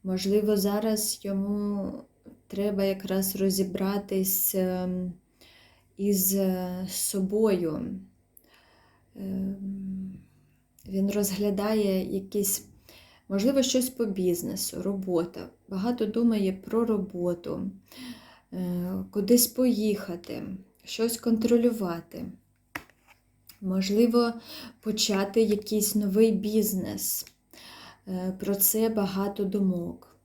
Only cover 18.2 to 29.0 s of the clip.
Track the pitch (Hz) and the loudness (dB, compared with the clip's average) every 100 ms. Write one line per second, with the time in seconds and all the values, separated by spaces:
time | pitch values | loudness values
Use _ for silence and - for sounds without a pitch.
18.2 | - - _ 185 180 175 180 190 190 208 | -20 -20 _ -6 -4 -2 -2 -4 -4 -4
19.2 | 202 240 - - 254 208 214 202 - 175 | 4 6 6 2 2 4 2 0 -4 -10
20.2 | - - 196 190 - _ - - 233 233 | -10 -10 -10 -12 -14 _ -12 -2 -2 0
21.2 | 233 220 220 240 240 220 185 170 - 165 | 0 2 4 4 4 2 -4 -4 -10 -12
22.2 | 185 - _ _ _ - - _ _ _ | -12 -14 _ _ _ -16 -16 _ _ _
23.2 | _ _ - - 190 190 190 208 240 240 | _ _ -20 -10 -2 -2 2 4 6 6
24.2 | 233 233 - - - - 220 214 - 196 | 2 -2 -14 -16 -16 -10 -6 -2 0 2
25.2 | 196 226 214 208 - 214 208 214 202 196 | 2 2 2 2 0 0 2 0 2 6
26.2 | 226 196 208 214 196 190 - - - - | 6 4 2 2 2 0 -4 -4 -4 -6
27.2 | - _ _ - - - - - - 185 | -8 _ _ -20 -20 -20 -20 -18 -8 -6
28.2 | 185 185 196 196 - 220 220 220 | -4 -4 -4 0 0 2 2 2